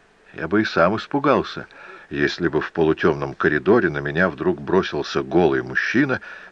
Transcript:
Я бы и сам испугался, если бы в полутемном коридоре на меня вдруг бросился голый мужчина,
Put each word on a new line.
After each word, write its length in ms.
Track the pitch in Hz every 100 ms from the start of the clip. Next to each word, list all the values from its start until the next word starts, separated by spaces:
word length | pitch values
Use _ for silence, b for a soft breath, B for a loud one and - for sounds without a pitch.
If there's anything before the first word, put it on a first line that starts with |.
| _ _ _
Я 140 | - 82
бы 140 | 104
и 40 | 110
сам 320 | - 85 110
испугался, 720 | - 143 143 113 - - 60 B B B B
если 380 | 71 69 - 85
бы 140 | 73
в 100 | -
полутемном 600 | - 80 78 90 71 69
коридоре 560 | - 80 73 76 120 92
на 100 | 73
меня 300 | 71 76 92
вдруг 320 | 71 80 76
бросился 600 | 71 90 82 78 67 -
голый 380 | 67 85 80 67
мужчина, 600 | 64 - - 123 143 123 B B B